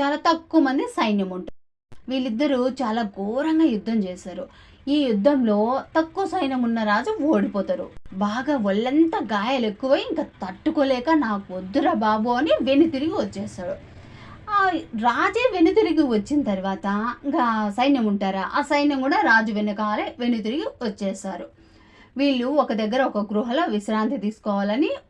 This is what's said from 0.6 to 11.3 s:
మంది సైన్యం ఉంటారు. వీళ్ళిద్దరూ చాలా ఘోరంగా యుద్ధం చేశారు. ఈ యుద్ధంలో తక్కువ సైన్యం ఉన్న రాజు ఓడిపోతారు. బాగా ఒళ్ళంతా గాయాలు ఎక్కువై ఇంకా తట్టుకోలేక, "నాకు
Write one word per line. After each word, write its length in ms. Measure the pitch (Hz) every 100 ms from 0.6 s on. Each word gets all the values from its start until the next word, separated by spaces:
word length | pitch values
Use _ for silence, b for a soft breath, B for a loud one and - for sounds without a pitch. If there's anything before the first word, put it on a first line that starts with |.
మంది 220 | 269 269
సైన్యం 460 | 480 359 226 202 185
ఉంటారు. 680 | 185 - - _ _ _ - -
వీళ్ళిద్దరూ 600 | 262 254 220 294 254 254
చాలా 320 | 254 233 220
ఘోరంగా 640 | 214 196 202 247 311 320 320
యుద్ధం 300 | 214 220 226
చేశారు. 520 | 185 180 185 180 - b b b -
ఈ 100 | 302
యుద్ధంలో 800 | 269 208 254 285 226 208 220 269 - 320
తక్కువ 280 | 320 381 370
సైన్యం 380 | 370 277 254
ఉన్న 200 | 233 226
రాజు 400 | 208 208 302 427
ఓడిపోతారు. 680 | 294 208 202 196 185 180 - - -
బాగా 440 | 190 208 226 269 285
ఒళ్ళంతా 640 | 202 196 254 294 330 427
గాయాలు 420 | 220 208 220 269 220
ఎక్కువై 340 | 196 262 320
ఇంకా 240 | 494 320
తట్టుకోలేక, 880 | - - 190 - 311 311 269 254 254
"నాకు 440 | 320 226